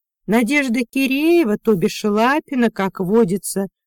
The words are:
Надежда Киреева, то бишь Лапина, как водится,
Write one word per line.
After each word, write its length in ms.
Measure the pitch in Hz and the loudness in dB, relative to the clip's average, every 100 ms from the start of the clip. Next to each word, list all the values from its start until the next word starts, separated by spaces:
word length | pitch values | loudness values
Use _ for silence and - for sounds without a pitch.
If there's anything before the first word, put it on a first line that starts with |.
| _ _ - | _ _ -2
Надежда 540 | 220 220 294 269 226 233 | 0 2 0 0 -2 -2
Киреева, 680 | 269 269 269 311 339 269 208 | -2 -2 0 2 2 2 0
то 160 | - | 0
бишь 300 | 208 208 - | 0 0 -2
Лапина, 680 | 214 208 240 302 - 269 226 | -2 0 2 0 -2 -2 0
как 300 | - 190 - | 0 -4 -4
водится, 680 | 180 220 214 190 - 190 196 _ | 0 2 2 0 -6 -6 -6 _